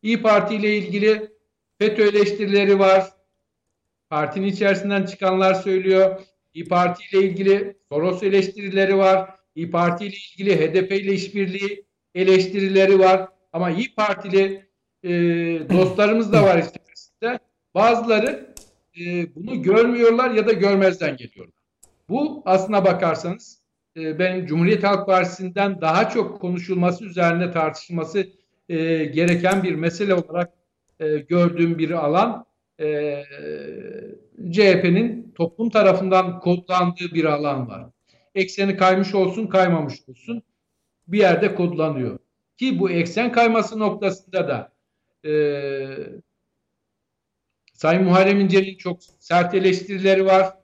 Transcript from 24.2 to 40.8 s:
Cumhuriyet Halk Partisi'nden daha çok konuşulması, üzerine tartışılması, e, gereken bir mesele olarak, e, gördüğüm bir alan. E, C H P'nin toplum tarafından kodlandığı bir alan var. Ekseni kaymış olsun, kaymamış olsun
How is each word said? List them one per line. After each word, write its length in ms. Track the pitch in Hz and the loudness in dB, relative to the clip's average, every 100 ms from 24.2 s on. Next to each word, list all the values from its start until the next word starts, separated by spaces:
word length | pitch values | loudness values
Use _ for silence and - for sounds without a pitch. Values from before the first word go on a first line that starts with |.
| 185 185 151 | -4 -4 -4
Cumhuriyet 380 | 156 170 214 | 0 2 2
Halk 240 | - 196 196 | 2 0 2
Partisi'nden 720 | 185 175 - 185 180 202 185 | 2 2 -6 -10 -4 -2 -2
daha 280 | 160 165 220 | 0 0 0
çok 320 | 240 202 - | -2 -4 -6
konuşulması, 640 | 180 180 175 180 175 180 214 | -8 -6 -4 -2 0 -2 -8
üzerine 460 | 175 170 170 175 | -2 0 0 -2
tartışılması, 760 | 170 156 151 - 170 160 202 185 _ _ _ _ | -2 -4 -6 -10 -8 -6 -6 -6 _ _ _ _
e, 360 | 165 160 165 151 | -4 -2 -2 -2
gereken 580 | 135 175 175 175 196 | 0 0 2 2 0
bir 120 | 185 156 | -2 -2
mesele 380 | 165 170 202 | -4 -4 -2
olarak, 400 | 180 170 165 175 _ _ _ _ _ | -2 -2 -6 -6 _ _ _ _ _
e, 180 | 156 151 | -4 -4
gördüğüm 600 | 143 175 175 170 170 165 | -2 2 2 2 -2 0
bir 140 | 156 | -2
alan. 540 | 170 147 165 226 226 - _ _ _ | -2 0 2 0 -2 -14 _ _ _
E, 440 | 156 147 151 143 143 143 147 76 143 - - - - - _ - 180 | -4 -2 -4 -6 -10 -16 -12 -12 -12 -14 -14 -16 -18 -20 _ -16 -8
C 200 | 170 208 | 4 4
H 120 | 175 | 6
P'nin 500 | 180 180 233 220 - _ | 4 2 0 -4 -14 _
toplum 340 | 165 - 226 | -6 -4 -2
tarafından 720 | 214 202 185 190 185 185 175 | 4 4 4 2 2 0 -4
kodlandığı 760 | - 175 - 180 180 175 175 | -2 -2 0 0 0 -2 -6
bir 120 | 165 156 | -2 0
alan 420 | 147 147 135 127 | 0 -2 -4 -6
var. 180 | 95 120 _ _ _ _ 196 | -12 -18 _ _ _ _ -6
Ekseni 420 | 190 - 196 190 | -6 -2 -2 2
kaymış 380 | 185 185 190 202 | 2 2 0 0
olsun, 320 | 185 196 220 | 0 -2 -2
kaymamış 480 | 190 185 165 147 120 _ | 2 2 0 -2 -10 _
olsun 340 | 127 - 233 - _ _ _ | -20 -14 -14 -14 _ _ _